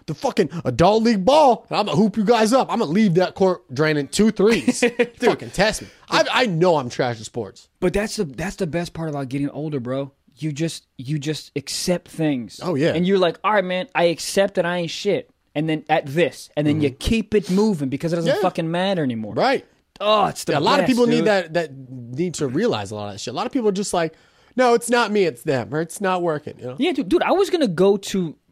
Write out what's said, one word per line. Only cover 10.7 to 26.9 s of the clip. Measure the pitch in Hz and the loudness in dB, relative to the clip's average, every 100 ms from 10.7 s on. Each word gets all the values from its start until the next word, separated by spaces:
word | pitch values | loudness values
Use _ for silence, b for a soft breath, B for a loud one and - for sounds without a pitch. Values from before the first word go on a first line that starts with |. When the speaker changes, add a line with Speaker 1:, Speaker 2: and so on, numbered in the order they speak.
| - _ - | -6 _ -16
Speaker 2:
you | 127 156 | -8 -6
just | 135 147 - - | -4 -8 -8 -10
accept | - - - 175 - | -8 -6 -2 -4 -4
things. | - 156 135 107 - | -4 -2 -2 -6 -10
Speaker 1:
Oh, | 160 147 | -4 0
yeah. | 156 | 0
Speaker 2:
And | 151 180 | 2 2
you're | 196 | 2
like, | 180 160 | 2 0
"All | 196 | 0
right, | 214 185 | 0 0
man, | 185 180 - | -4 -4 0
I | 175 | 2
accept | 156 - - 196 196 | 0 -2 0 0 0
that | 175 | -2
I | 180 | -2
ain't | 165 | -4
shit." | - 202 165 - _ _ | -4 -2 -2 -2 _ _
And | 147 160 | -4 -2
then | 156 - | -2 0
at | 160 147 | 0 0
this, | 147 156 - - - | 0 0 -2 -10 -2
and | 151 | 0
then | 151 | 2
you | 147 | 0
Speaker 1:
Mm-hmm. | 120 | -2
Speaker 2:
keep | - 226 214 214 | -2 0 0 -2
it | 185 | 0
moving | 185 220 185 139 | 2 2 0 -2
because | 135 170 | -4 -4
it | 170 | -2
doesn't | 170 330 | 0 0
Speaker 1:
Yeah. | |
Speaker 2:
fucking | 381 175 165 | 0 -2 -4
matter | 170 190 185 | -2 -2 -2
anymore. | 139 113 107 | -2 -4 -6
Speaker 1:
Right. | 101 220 262 - _ _ - | -2 0 0 -6 _ _ -6
Speaker 2:
Oh, | 202 214 185 | 0 2 0
it's | - - | -2 -2
the | |
Speaker 1:
Yeah, | 147 | 0
a | |
lot | 180 285 | 2 2
of | |
Speaker 2:
best, | 262 | 4
Speaker 1:
people | 240 240 | 4 4
need | 240 | 4
Speaker 2:
dude. | 220 | 2
Speaker 1:
that, | 202 165 165 | 2 0 -2
that | 160 135 131 | -4 -8 -16
need | 131 120 123 180 147 | -14 -10 -4 -4 -2
to | 143 | -2
realize | 131 226 120 98 | 0 0 0 -4
a | 104 | -8
lot | 104 | -10
of | 98 | -10
that | |
shit. | - | -8
A | 127 | -6
lot | 226 | -4
of | |
people | 277 214 | 0 0
are | |
just | 190 202 | 0 -2
like, | 180 165 - b b b b | -2 -2 -6 b b b b
"No, | 254 233 | 4 4
it's | 233 | 2
not | 240 220 | 0 2
me, | 208 180 | 2 0
it's | 120 | 0
them," | 160 135 101 147 | -2 -2 -2 -4
or, | |
"It's | 165 - | -6 -4
not | 196 185 | -2 0
working," | 175 151 - - | -2 -4 -6 -12
you | 123 | -10
know? | 131 | -4
Speaker 2:
Yeah, | 277 | -2